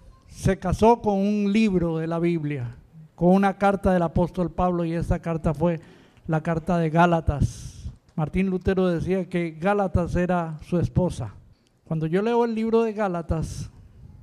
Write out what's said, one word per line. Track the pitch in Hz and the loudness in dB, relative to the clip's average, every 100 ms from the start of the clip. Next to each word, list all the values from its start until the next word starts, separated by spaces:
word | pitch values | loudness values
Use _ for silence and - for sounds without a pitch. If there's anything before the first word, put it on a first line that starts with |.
| - - - | -20 -20 -20
se | - - 190 | -4 -2 0
casó | 185 - 220 240 | -2 4 4 4
con | 214 196 | 2 0
un | 202 208 202 | 0 0 2
libro | 214 220 180 170 160 | 2 2 2 0 -2
de | 165 | -2
la | 170 | 0
Biblia, | 170 165 147 143 120 - - - - - | 0 0 -2 -6 -8 -12 -20 -20 -20 0
con | 175 | 4
una | 190 196 190 | 6 4 2
carta | 202 196 196 | 2 2 2
del | 185 | 2
apóstol | 165 180 165 185 170 | 2 0 0 -2 -4
Pablo, | 175 180 175 170 | -2 0 0 -2
y | |
esa | 165 - 175 | -2 -2 -2
carta | 170 165 165 143 | -2 -2 -2 0
fue | 175 160 - - - _ - | 0 0 -6 -20 -20 _ -4
la | 160 | -4
carta | 165 165 156 170 | -2 -4 0 0
de | 160 | 2
Gálatas. | 165 175 165 - 143 127 - - - - - _ - | 4 4 4 0 0 -2 -4 -16 -14 -16 -16 _ -6
Martín | 147 185 196 | -2 0 0
Lutero | 180 196 185 185 | 0 0 2 0
decía | 165 147 190 180 | 0 -2 -2 -2
que | 180 165 156 | -4 -4 -2
Gálatas | 190 208 190 185 165 175 | 0 0 0 -2 0 0
era | 180 180 165 156 | 0 0 -2 -8
su | - 175 | -4 -2
esposa. | - - 175 - 110 - - _ _ _ - | 0 0 0 -2 -10 -14 -20 _ _ _ -8
Cuando | 160 156 | -6 -2
yo | 180 | -2
leo | 226 233 233 | 0 0 0
el | |
libro | 220 226 226 | -2 0 0
de | 226 | 0
Gálatas, | 208 196 175 165 160 147 - - - - - - - | -2 -4 -4 -4 -4 -6 -10 -12 -16 -20 -20 -20 -20